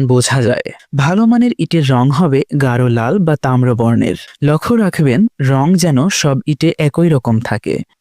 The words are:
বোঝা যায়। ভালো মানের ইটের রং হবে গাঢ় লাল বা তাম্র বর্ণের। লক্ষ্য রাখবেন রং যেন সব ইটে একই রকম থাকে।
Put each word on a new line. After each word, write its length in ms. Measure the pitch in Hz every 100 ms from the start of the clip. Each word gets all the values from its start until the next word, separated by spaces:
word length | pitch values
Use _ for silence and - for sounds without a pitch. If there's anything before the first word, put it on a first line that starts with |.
| 131
বোঝা 320 | 123 120 131
যায়। 260 | 117 - - - _ 139
ভালো 280 | 139 190 226
মানের 280 | 240 247 -
ইটের 280 | 165 165 135
রং 160 | 127 131
হবে 300 | 147 180 135 - 143
গাঢ় 260 | 135 120 127
লাল 240 | 117 117 202
বা 160 | 160 147
তাম্র 260 | 135 127 127 117
বর্ণের। 420 | 117 113 - 85 - -
লক্ষ্য 320 | 143 151 - 233
রাখবেন 460 | 196 - 143 123 226 -
রং 260 | 131 135 147 185
যেন 220 | 170 131 175
সব 280 | - 151 135 -
ইটে 240 | 147 160 -
একই 300 | 151 - 170
রকম 260 | 143 117 113
থাকে। 360 | 123 107 - - - _